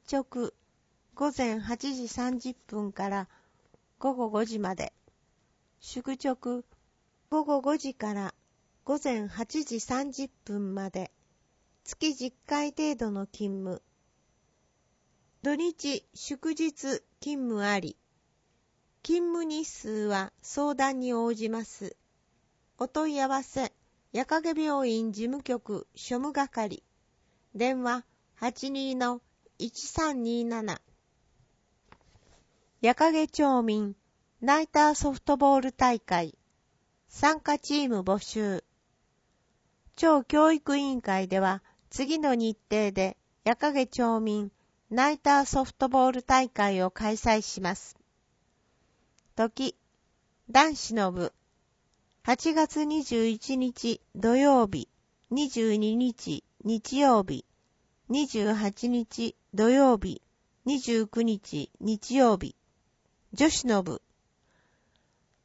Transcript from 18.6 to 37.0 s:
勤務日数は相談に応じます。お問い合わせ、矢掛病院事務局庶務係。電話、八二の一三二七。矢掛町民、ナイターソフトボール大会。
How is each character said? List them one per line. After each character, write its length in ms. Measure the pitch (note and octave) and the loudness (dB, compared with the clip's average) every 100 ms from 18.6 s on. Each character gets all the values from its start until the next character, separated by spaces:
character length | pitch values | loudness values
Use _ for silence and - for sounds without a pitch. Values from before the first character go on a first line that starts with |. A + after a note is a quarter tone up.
| _ _ _ _ | _ _ _ _
勤 280 | - E4+ F4 | -2 0 0
務 160 | E4+ D#4+ | -2 -4
日 200 | D#4 D#4+ | -6 -8
数 240 | - G#3+ | -10 -8
は 440 | G#3+ G#3 G3 F#3+ _ | -4 -2 -2 -4 _
相 340 | - - D4 C#4 | -10 -4 -2 0
談 240 | C4+ C4 | -2 -2
に 140 | B3+ | -2
応 200 | A#3 A#3 | -2 -2
じ 140 | A3 A3 | -2 -4
ま 160 | A3+ | -6
す。 320 | G#3+ - G3 - _ _ _ _ _ _ _ - | -8 -12 -14 -16 _ _ _ _ _ _ _ -8
お 120 | B3+ | -6
問 240 | D#4 D#4 | -2 -2
い 80 | C#4+ | 0
合 80 | C4+ | 0
わ 140 | C4+ | -2
せ、 300 | C4 C4+ B3 _ _ _ _ | -4 -6 -6 _ _ _ _
矢 140 | G#3+ C4 | -6 -2
掛 340 | D#4+ E4 D#4 | -2 0 -2
病 300 | D4+ C#4+ B3+ | -2 0 0
院 240 | A3+ A3+ | 0 -2
事 100 | G#3 | -4
務 180 | A#3 C#4 | -6 -6
局 460 | C4+ A#3+ - G3+ - - | -6 -6 -6 -10 -10 -14
庶 220 | - B3 | -6 -4
務 140 | C#4+ | -4
係。 500 | C#4+ C#4 A#3+ G#3 - _ _ _ _ _ _ _ G#3 | -2 -4 -4 -6 -8 _ _ _ _ _ _ _ -4
電 280 | B3 C4 | -2 -2
話、 220 | B3 B3 - _ _ - | -2 -4 -8 _ _ -8
八 340 | A#3+ A#3+ C4+ | -6 -6 -6
二 260 | C#4 C4+ B3+ | -6 -4 -2
の 260 | B3 A#3+ _ _ _ - | -2 -4 _ _ _ -10
一 300 | A#3 - C#4 | -10 -10 -10
三 360 | - D#4 C4+ | -2 -2 -2
二 200 | A#3 A#3 | -2 -2
七。 380 | A#3 A3+ G#3+ D#3+ _ _ _ _ _ _ _ _ _ _ _ - _ _ _ _ _ _ _ _ | -2 -4 -6 -8 _ _ _ _ _ _ _ _ _ _ _ -20 _ _ _ _ _ _ _ _
矢 140 | A3+ B3 | 2 4
掛 320 | D#4+ D#4 D#4 | 4 4 0
町 340 | - C#4+ C4 | 2 2 4
民、 340 | A3+ G#3+ G#3 G3 _ _ _ - | 2 -2 -4 -8 _ _ _ -4
ナ 200 | A#3+ D4+ | 2 2
イ 60 | D#4+ | 2
タ 240 | D4+ D4+ | 4 4
ー 40 | D4 | 4
ソ 180 | D4 | -2
フ 80 | C4 | -2
ト 160 | - C#4 | 0 4
ボ 180 | C#4 C#4 | 6 6
ー 40 | |
ル 100 | C4 | 2
大 300 | - B3+ A#3 | 2 2 2
会。 360 | - F3 E3 - _ _ _ _ _ _ | 0 -2 -2 -8 _ _ _ _ _ _